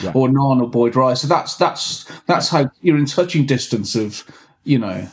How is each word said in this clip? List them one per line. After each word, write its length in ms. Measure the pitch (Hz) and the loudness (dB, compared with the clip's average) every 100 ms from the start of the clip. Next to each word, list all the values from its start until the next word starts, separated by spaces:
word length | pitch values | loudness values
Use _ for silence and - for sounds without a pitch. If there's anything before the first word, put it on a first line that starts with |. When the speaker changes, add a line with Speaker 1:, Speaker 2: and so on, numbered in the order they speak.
Speaker 1:
Yeah. 80 | 92 | -2
Speaker 2:
or 160 | 131 131 | 2 2
Nana 340 | 139 139 127 | 2 2 2
or 60 | 120 | 0
Boyd 260 | 120 120 127 | 2 2 2
Rice. 260 | 127 127 | 0 0
So 60 | 147 | 0
that's, 280 | 165 - - | -2 -2 -2
that's, 500 | 175 - - - - - - | -2 -2 -6 -8 -12 -8 -2
that's 260 | 170 - | 0 2
Speaker 1:
Yeah. 100 | 151 | 0
Speaker 2:
how 60 | 131 - | 0 0
you're 160 | 180 147 | 2 2
in 80 | 143 | 2
touching 420 | 175 180 160 139 | 0 0 0 2
distance 480 | 123 - 110 101 117 | 0 0 -4 -2 -4
of, 280 | 107 - - - _ _ | -4 -8 -16 -20 _ _
you 140 | - 131 | -2 0
know. 300 | 101 95 95 | 0 -6 -10